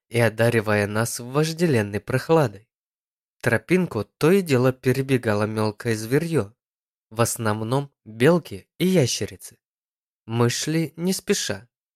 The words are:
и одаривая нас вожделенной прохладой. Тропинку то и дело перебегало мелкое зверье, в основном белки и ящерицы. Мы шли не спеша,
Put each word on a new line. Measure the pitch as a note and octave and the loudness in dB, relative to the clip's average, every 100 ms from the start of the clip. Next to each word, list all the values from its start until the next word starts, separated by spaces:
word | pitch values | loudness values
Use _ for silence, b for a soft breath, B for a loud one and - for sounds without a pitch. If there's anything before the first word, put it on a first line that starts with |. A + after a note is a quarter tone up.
| _ | _
и | A#2 | 0
одаривая | A#2 A2 A#2 A2+ G#2 G#2 G#2 | 2 2 2 2 2 2 0
нас | G#2+ A#2 - | -2 -4 -6
вожделенной | A#2+ C#3 D#3 D#3+ F3 A#2+ G#2 G2+ | -4 -2 -2 0 0 2 0 -4
прохладой. | - B2+ - E3 B2+ G2+ _ _ _ _ _ _ _ _ | -4 -4 2 2 2 -4 _ _ _ _ _ _ _ _
Тропинку | B2 A2+ - F#3 F3 A2 - - | -2 -2 2 0 0 -4 -6 0
то | D3+ | 2
и | G3 | 2
дело | F3 B2 C3 | 2 2 2
перебегало | B2+ C3 C3 C3+ B2+ A2+ G#2 | 2 0 0 0 0 0 0
мелкое | G#2+ A2 G#2+ - A#2+ | 0 -2 -2 -2 -4
зверье, | A2 A2 C#3+ E3 D#3 G2+ _ _ _ _ _ _ | -4 -2 -2 0 -2 -4 _ _ _ _ _ _
в | A2 | -2
основном | A2+ - A2 G#2+ A2 C3+ C#3+ _ | -2 0 -2 -2 -2 -2 -4 _
белки | A2 A2 C3+ F3 - F#2+ - - | -18 2 4 4 0 -12 -14 -2
и | F#3 | 2
ящерицы. | F#3 A#2+ - G2+ F#2+ - - _ _ _ _ _ _ - | 4 2 0 -6 -10 -20 -20 _ _ _ _ _ _ -6
Мы | A#2 A#2+ | 0 2
шли | - D3+ D#3+ D#3+ - | 0 -2 -2 -4 -4
не | F3+ | -4
спеша, | F#3 - G3 - G2 - _ _ | -2 -2 -2 -2 -8 -12 _ _